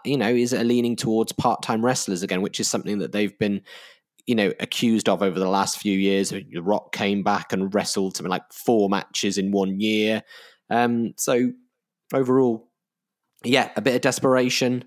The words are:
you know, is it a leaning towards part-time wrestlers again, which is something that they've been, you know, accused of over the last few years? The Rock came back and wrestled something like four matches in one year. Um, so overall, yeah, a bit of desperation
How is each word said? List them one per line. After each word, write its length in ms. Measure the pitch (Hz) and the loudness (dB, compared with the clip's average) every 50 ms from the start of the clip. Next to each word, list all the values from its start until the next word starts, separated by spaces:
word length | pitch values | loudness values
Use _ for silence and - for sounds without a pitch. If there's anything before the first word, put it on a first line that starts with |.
| - | -4
you 120 | 123 143 | -2 -2
know, 120 | 131 101 113 | 0 2 2
is 240 | 123 120 120 120 127 | 2 2 2 0 0
it 80 | 98 | 0
a 20 | 117 | 2
leaning 320 | 120 120 120 120 120 117 | 2 2 2 2 0 -2
towards 360 | - - 113 110 110 113 - | -2 -2 0 2 0 0 -2
part-time 540 | - - - 120 110 - - - 117 110 117 | -2 -2 0 0 0 0 -2 -2 -2 0 2
wrestlers 380 | 123 262 - - - 190 170 190 | 0 0 0 -2 -4 -4 -4 -4
again, 180 | - 95 90 | -4 -2 -2
which 180 | 101 - - - | -2 -4 -4 -4
is 80 | 117 | -4
something 300 | - - - - - 104 101 | -2 -2 -4 -4 -4 -4 -4
that 120 | 80 - | -4 -4
they've 260 | - 104 104 98 - | -2 -2 -2 -2 -2
been, 240 | - 107 101 101 95 - - - - - - - _ _ _ _ _ - | -2 -2 -2 -2 -4 -6 -12 -20 -20 -20 -20 -20 _ _ _ _ _ -4
you 100 | - 120 | -2 2
know, 180 | 110 101 92 - - | 2 2 0 0 -2
accused 500 | - - - - 127 117 113 104 - 110 | -6 -6 -4 0 2 2 2 4 2 2
of 120 | 95 85 | 2 2
over 160 | 101 95 87 | 2 0 0
the 120 | 92 95 92 | 0 0 0
last 280 | 98 98 98 - - | 2 2 0 0 -2
few 200 | - - 107 98 | -4 -2 0 0
years? 320 | 95 98 98 98 98 98 - | 2 2 2 2 2 0 -2
The 160 | 101 101 - - - 87 | -4 -10 -10 -10 -10 -6
Rock 320 | 85 98 104 - - - - | -2 -2 -2 -2 -2 -6 -6
came 300 | - 107 101 101 101 92 | -4 -2 -2 -2 0 0
back 300 | 104 101 92 - - - | 0 -2 -2 -2 -4 -4
and 200 | 95 95 98 101 | -4 -2 -2 -2
wrestled 440 | 101 92 - - 101 95 95 - | -2 -2 -2 -2 -2 -2 -4 -4
something 120 | - - 90 | -6 -6 -4
like 220 | 92 82 - _ | -4 -4 -6 _
four 380 | - - - - 120 107 101 95 | -18 -6 0 2 4 4 4 2
matches 480 | 101 95 - - - - - 101 92 | 0 -2 -4 -6 -6 -4 -2 -2 -2
in 140 | 101 95 98 | -2 -2 0
one 280 | 101 98 95 95 95 98 | 0 0 0 0 -2 -2
year. 440 | 107 107 110 107 107 110 110 107 - - - - - - _ _ _ - | -2 0 0 0 0 0 0 -2 -4 -10 -20 -20 -20 -20 _ _ _ -4
Um, 440 | 110 117 120 120 120 117 117 - - | 0 0 0 2 0 0 -2 -4 -4
so 340 | - - 147 131 120 127 123 123 - _ _ _ _ _ _ _ _ _ - 143 | -4 -2 0 2 2 2 0 -2 -6 _ _ _ _ _ _ _ _ _ -4 -2
overall, 560 | 135 131 123 127 135 131 120 113 110 - _ _ _ _ _ _ _ _ _ _ _ _ _ _ _ - | -2 0 2 4 4 4 2 0 -2 -6 _ _ _ _ _ _ _ _ _ _ _ _ _ _ _ -2
yeah, 280 | 120 127 131 - - - | 0 2 2 2 0 -2
a 60 | 107 | -2
bit 140 | 104 135 123 | 0 2 2
of 60 | 123 | 2
desperation 840 | - 131 123 - 135 135 127 127 127 123 - - 131 123 127 123 - | 2 0 0 2 2 4 4 4 2 2 0 0 0 0 0 -2 -6